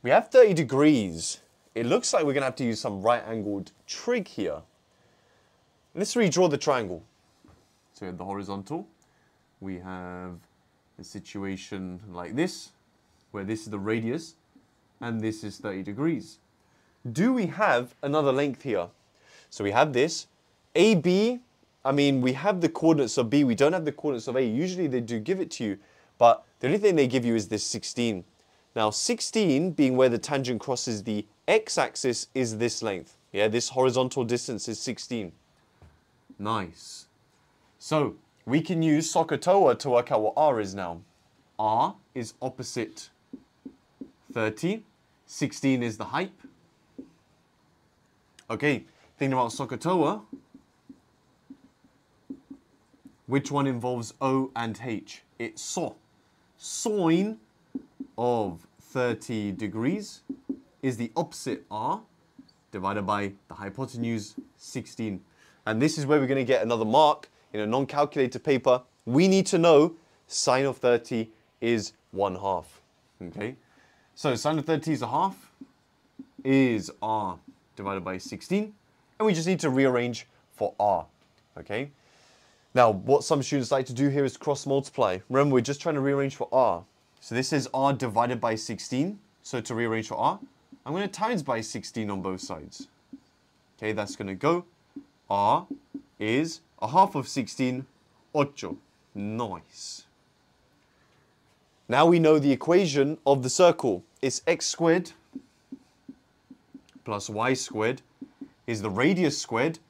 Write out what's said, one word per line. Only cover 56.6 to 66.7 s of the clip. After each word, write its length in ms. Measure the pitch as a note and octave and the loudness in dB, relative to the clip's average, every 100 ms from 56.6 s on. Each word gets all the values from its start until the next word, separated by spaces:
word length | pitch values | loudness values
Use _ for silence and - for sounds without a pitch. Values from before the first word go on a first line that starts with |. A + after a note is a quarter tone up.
| - - A#3 G#3 E3 E3+ G3+ A3 _ _ _ - - _ - - | -12 -6 -2 2 4 4 2 -4 _ _ _ -14 -14 _ -14 -2
of 520 | A#2+ A#2 G2+ E2 - _ | 0 2 -2 -6 -18 _
thirty 720 | - C3 B2 A#2 - A2 G2+ | -8 -2 -2 -2 -4 -4 -4
degrees 720 | F#2 G#2+ G#2+ B2 G3+ G3+ - - - - - _ _ | -4 -6 -4 -2 -4 -8 -18 -16 -14 -12 -14 _ _
is 140 | C3+ A2+ | -4 -4
the 140 | A#2 - | -4 -4
opposite 500 | E3 - C3+ G2 - | -6 -8 -8 -8 -8
R 300 | G#2 B2 G3+ - _ _ - - _ _ | -6 -4 -4 -8 _ _ -20 -20 _ _
divided 320 | G2+ F#2+ G#2 | -6 -4 -2
by 300 | G2 G#2 G2+ G2 _ | -2 -2 -2 -8 _
the 80 | - | -14
hypotenuse, 800 | G2 A2 C3 A#2 A#2 A2+ G2+ - - _ | -12 -10 -10 -6 -4 -4 -6 -16 -18 _
sixteen. 640 | - B2+ G2+ - A2 F#2 _ _ _ _ - | -14 -12 -12 -8 -6 -8 _ _ _ _ -4
And 160 | A2 | 0
this 160 | D3+ D#3 | 0 0
is 80 | C#3 | 2
where 140 | D3+ | 2
we're 80 | C3 | 2
gonna 160 | C3+ | 0
get 180 | A#2+ B2+ | 2 2
another 240 | A2+ | 2